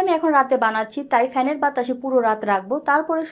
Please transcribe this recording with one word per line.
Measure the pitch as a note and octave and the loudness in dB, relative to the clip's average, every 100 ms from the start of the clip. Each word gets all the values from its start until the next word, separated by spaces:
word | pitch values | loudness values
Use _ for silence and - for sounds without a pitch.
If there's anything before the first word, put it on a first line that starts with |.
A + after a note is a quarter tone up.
আমি | F#4+ E4 | 0 2
এখন | D#4+ C#4+ | 2 2
রাতে | B3+ C4 A3+ | 2 2 2
বানাচ্ছি, | A3 A3 - C#4 | 0 -4 -6 -2
তাই | B3 B3+ | 0 2
ফ্যানের | C4 C4 D4 | 0 -2 0
বাতাসে | C#4+ C#4 B3 B3 | -2 -2 -4 -4
পুরো | C4+ B3+ A3+ | 0 2 2
রাত | G#3+ G#3+ | 0 0
রাখবো। | G3 F#3+ C#4 D4 | -2 -2 -4 0
তারপরে | C#4+ D#4 D#4+ D#4+ | 0 0 -4 -4